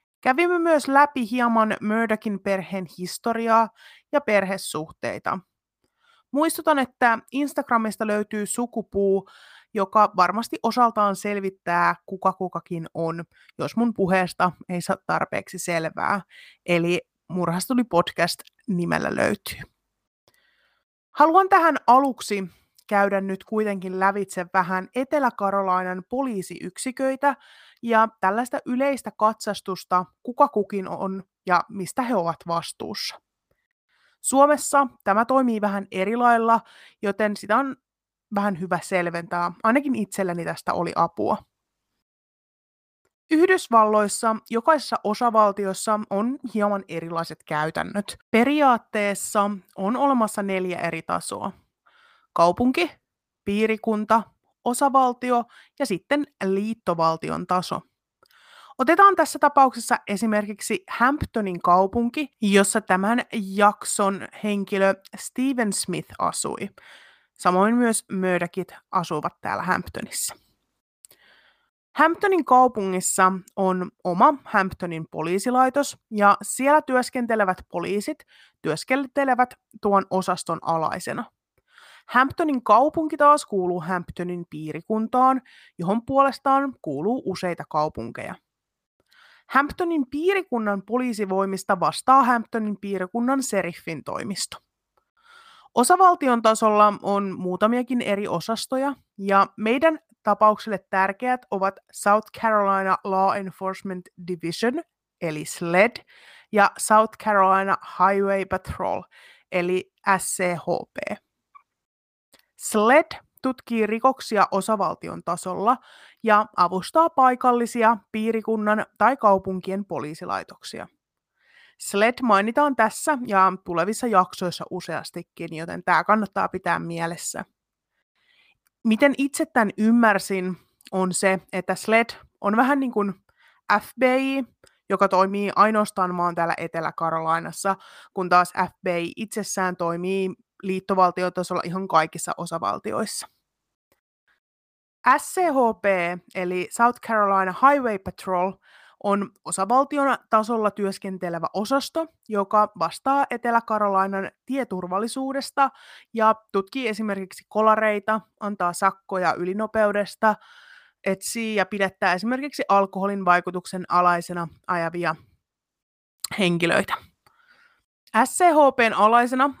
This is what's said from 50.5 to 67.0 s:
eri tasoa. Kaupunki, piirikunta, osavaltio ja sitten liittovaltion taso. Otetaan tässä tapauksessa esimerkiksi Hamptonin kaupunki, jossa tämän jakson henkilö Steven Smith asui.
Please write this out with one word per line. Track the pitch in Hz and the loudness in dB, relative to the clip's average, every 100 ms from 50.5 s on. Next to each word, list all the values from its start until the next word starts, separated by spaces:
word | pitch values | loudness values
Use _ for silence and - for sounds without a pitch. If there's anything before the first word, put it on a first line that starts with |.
| 190 185 175 | -2 -4 -4
eri | 170 160 | -4 -4
tasoa. | - 170 - 98 196 - _ _ _ _ _ _ _ | -4 -6 -6 -8 -8 -10 _ _ _ _ _ _ _
Kaupunki, | - 170 180 247 262 339 - _ _ _ _ | 2 4 4 0 0 -2 -6 _ _ _ _
piirikunta, | - 202 220 220 - 214 214 220 - _ _ _ | -4 0 0 0 -2 -2 2 0 0 _ _ _
osavaltio | 233 240 285 262 254 247 247 240 233 - _ - | -4 0 2 4 2 0 -2 -2 -2 -12 _ -6
ja | 277 | -4
sitten | 175 - 294 285 - | -4 -2 -2 -2 -6
liittovaltion | 196 196 214 226 - 170 165 160 156 160 175 | -2 -2 -4 -6 -4 0 0 0 -6 -8 -2
taso. | 180 175 - - _ _ _ _ _ _ - - - | -4 -2 -8 -10 _ _ _ _ _ _ -20 -16 -4
Otetaan | 254 339 392 359 | 2 6 6 6
tässä | 311 302 | 0 2
tapauksessa | 294 285 262 240 - 247 - | 2 4 4 2 -4 -4 -2
esimerkiksi | 202 226 208 208 202 - 208 - | -4 0 0 -2 -8 -6 -6 -6
Hamptonin | - 240 294 - 233 196 175 | 0 0 0 -4 -4 -4 -2
kaupunki, | - 180 190 233 233 311 285 - | 2 4 4 0 -2 -4 -8 -4
jossa | 208 196 196 226 | 4 4 4 2
tämän | - 185 202 240 - | 0 0 2 0 -2
jakson | 233 190 190 208 202 - - 202 196 - - | -8 -6 4 4 2 -6 -2 0 -2 -8 -8
henkilö | 214 208 196 202 190 196 - - | -4 -4 -2 0 2 0 -6 -16
Steven | - - 262 247 214 | -12 -4 -2 0 -2
Smith | 190 - 165 - - | -2 -6 -8 -8 -4
asui. | - - - - - - - - | -4 -4 -6 -6 -10 -14 -20 -20